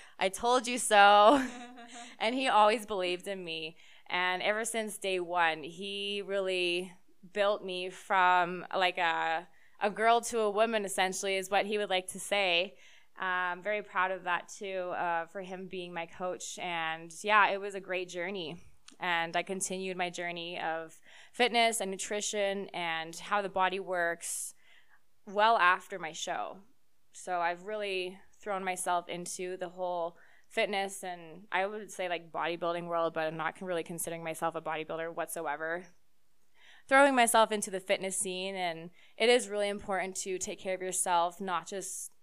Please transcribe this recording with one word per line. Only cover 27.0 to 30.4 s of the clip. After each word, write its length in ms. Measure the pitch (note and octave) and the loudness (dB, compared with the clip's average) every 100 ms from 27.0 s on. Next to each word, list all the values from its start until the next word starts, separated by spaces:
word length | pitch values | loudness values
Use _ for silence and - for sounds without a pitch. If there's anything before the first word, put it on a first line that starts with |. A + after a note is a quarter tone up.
| - | -20
So 260 | - - F3 | -14 -4 -2
I've 240 | E3+ F3 | 0 -2
really 560 | F#3+ G#3+ G3+ F#3 F#3 G3 - - | -6 -6 -4 -4 -6 -10 -18 -12
thrown 240 | G#3+ F#3+ | -6 -4
myself 460 | F#3+ F3+ F#3 F3 F3 | -4 -4 -2 -2 -2
into 480 | F3 F3 - F3+ F#3 | -8 -8 -8 -8 -6
the 120 | F3+ | -8
whole 480 | F3+ F3+ F3 E3 - - - | -6 -4 -2 -4 -8 -20 -20